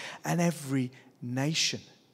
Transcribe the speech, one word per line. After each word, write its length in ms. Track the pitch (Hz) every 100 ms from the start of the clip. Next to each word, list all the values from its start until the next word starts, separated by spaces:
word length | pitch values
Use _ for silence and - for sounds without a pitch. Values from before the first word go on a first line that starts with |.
| - - 156
and 160 | 165
every 480 | 175 151 139 135 123 - - -
nation. 600 | 123 127 143 160 - 113 - - _